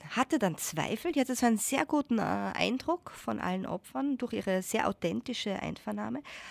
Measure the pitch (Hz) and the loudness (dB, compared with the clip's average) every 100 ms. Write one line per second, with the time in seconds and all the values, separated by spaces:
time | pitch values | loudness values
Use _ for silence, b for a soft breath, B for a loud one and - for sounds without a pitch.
0 | 151 - 262 311 196 156 - 156 - 220 | -4 0 2 2 2 0 -4 -2 -2 -2
1 | 349 285 254 247 240 220 - 269 311 294 | 0 2 2 4 4 4 2 0 2 2
2 | - 226 - 202 196 - 185 254 - 349 | 2 2 2 0 -2 0 0 2 0 -2
3 | - - - 214 180 185 - 180 - 262 | -4 -8 -4 -2 -2 -2 -4 -6 -6 -2
4 | 277 262 240 214 196 185 185 214 - 196 | 0 0 -2 -2 0 0 2 2 2 0
5 | 165 214 262 226 208 185 160 - - 208 | 0 0 -2 -4 -4 -4 -4 -6 -6 -6
6 | 214 254 B B B | -4 -6 B B B